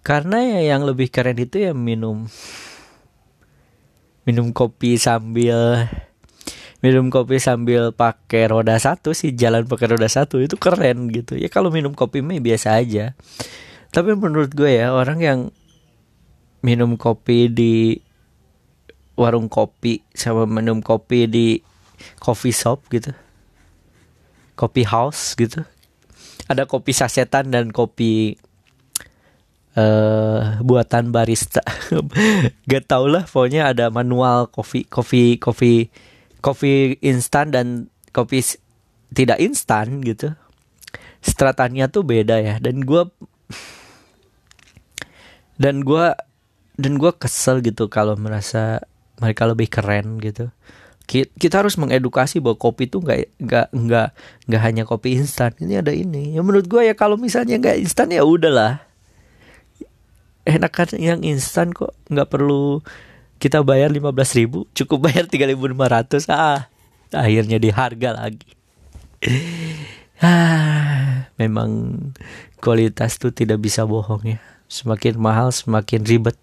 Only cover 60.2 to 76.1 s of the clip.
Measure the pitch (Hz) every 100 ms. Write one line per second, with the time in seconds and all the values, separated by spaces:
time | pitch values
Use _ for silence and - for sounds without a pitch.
60.2 | _ _ - 156 170 - 175 214 165 170
61.2 | 165 143 131 - 170 156 - - _ 147
62.2 | 139 143 143 143 143 143 - - - -
63.2 | _ _ 143 151 139 135 147 151 143 131
64.2 | 131 131 113 151 - - 135 147 151 135
65.2 | 170 139 139 135 131 131 131 120 117 143
66.2 | 143 147 160 143 131 _ _ _ _ 151
67.2 | 120 110 110 110 110 104 127 113 123 113
68.2 | 113 110 - _ _ _ _ - - _
69.2 | - 123 170 170 165 160 147 - _ _
70.2 | 170 175 170 160 156 151 147 143 135 131
71.2 | 131 _ 113 107 113 110 117 - 139 131
72.2 | - - - _ - 113 113 - 113 -
73.2 | 127 - 113 107 107 - 110 107 104 110
74.2 | 110 110 - _ _ - 123 110 120 113
75.2 | 110 110 123 123 - 110 104 117 107